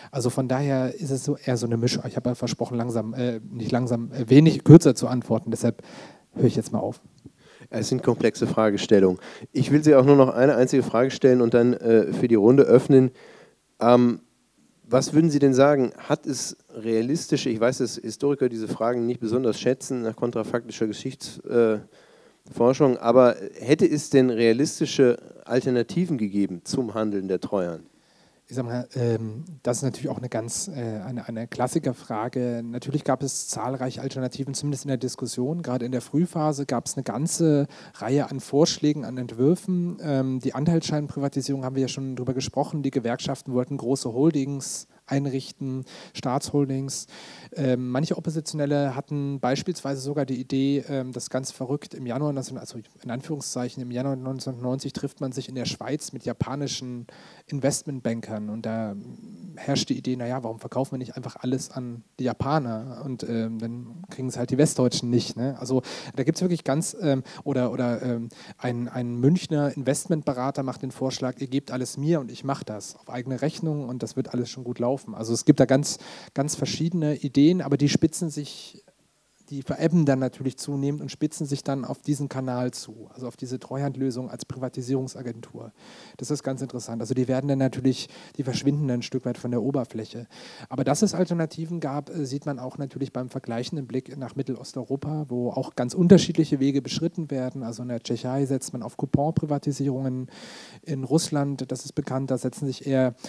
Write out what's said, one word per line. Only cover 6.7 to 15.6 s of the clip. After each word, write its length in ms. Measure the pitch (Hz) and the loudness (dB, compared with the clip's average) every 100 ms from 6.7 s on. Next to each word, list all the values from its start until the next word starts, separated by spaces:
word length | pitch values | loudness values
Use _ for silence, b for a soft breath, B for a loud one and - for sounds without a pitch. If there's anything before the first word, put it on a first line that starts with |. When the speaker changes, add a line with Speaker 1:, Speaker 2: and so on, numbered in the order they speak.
Speaker 1:
mal 60 | 107 | -4
auf. 240 | 101 - _ _ - b b b b | -4 -8 _ _ -20 b b b b
Speaker 2:
Es 220 | 113 - | -6 -2
sind 120 | 127 | 2
komplexe 440 | 131 117 113 - 117 | 2 4 2 2 0
Fragestellungen. 720 | - 110 98 - 104 92 90 B B B | 4 4 2 6 8 8 4 B B B
Ich 180 | - 135 | -2 4
will 140 | 147 | 6
Sie 100 | 151 | 8
auch 120 | 139 135 | 10 10
nur 100 | 143 | 10
noch 140 | 131 | 8
eine 240 | 120 139 | 6 6
einzige 280 | 120 131 135 | 6 4 4
Frage 280 | - 113 131 | 2 2 2
stellen 320 | - 135 127 | 4 6 8
und 100 | 117 | 6
dann, 220 | 120 123 | 6 6
äh, 380 | 120 117 113 - | 4 6 6 6
für 120 | - 120 | 0 4
die 100 | 113 | 8
Runde 260 | 110 139 | 10 10
öffnen. 480 | - - - 135 127 b b b b b _ - | 10 8 10 8 8 b b b b b _ 0
Ähm, 420 | 113 123 120 107 - _ _ _ _ _ | 6 6 6 0 -10 _ _ _ _ _
was 300 | - 123 131 | 0 0 4
würden 180 | 151 165 | 4 4
Sie 80 | 143 | 4
denn 160 | 139 | 4
sagen, 380 | 127 | 6